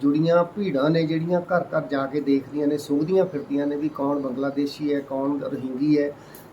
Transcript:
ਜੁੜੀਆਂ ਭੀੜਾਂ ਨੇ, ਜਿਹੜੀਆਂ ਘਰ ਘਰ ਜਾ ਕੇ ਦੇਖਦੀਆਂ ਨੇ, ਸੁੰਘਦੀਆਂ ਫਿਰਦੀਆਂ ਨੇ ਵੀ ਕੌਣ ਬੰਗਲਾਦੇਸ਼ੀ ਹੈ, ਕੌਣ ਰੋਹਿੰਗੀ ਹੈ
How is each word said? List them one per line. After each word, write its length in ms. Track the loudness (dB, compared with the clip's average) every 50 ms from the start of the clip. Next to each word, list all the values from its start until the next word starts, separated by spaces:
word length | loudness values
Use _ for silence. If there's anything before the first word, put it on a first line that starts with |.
ਜੁੜੀਆਂ 420 | 2 2 4 4 4 6 6 6 4
ਭੀੜਾਂ 460 | 2 0 -4 -2 0 0 2 2 2
ਨੇ, 140 | 2 2 2
ਜਿਹੜੀਆਂ 380 | 2 0 0 0 0 0 0
ਘਰ 200 | 0 0 0 0
ਘਰ 260 | 0 0 -2 -4 -2 -2
ਜਾ 180 | -2 -2 -2
ਕੇ 160 | -2 -2 -2
ਦੇਖਦੀਆਂ 460 | 0 2 2 2 0 -2 -4 -2 0 0
ਨੇ, 100 | 0 -2
ਸੁੰਘਦੀਆਂ 480 | -2 -2 0 0 0 2 4 2 2
ਫਿਰਦੀਆਂ 420 | 2 0 -6 -6 -4 -2 -2 -2 -2
ਨੇ 80 | -2
ਵੀ 140 | -2 -4 -4
ਕੌਣ 300 | -4 -2 -2 0 0 -2
ਬੰਗਲਾਦੇਸ਼ੀ 760 | -2 -4 -4 -2 -4 -4 -2 -2 -4 -4 -4 -4 -2 -2 -2
ਹੈ, 60 | -2
ਕੌਣ 400 | -2 -4 -4 -2 -2 -2 -2 -2
ਰੋਹਿੰਗੀ 600 | -4 -6 -6 -6 -6 -6 -4 -2 2 2 4 4
ਹੈ 120 | 2 0 -2 -8 -16 -20 -20 -20 -20 -18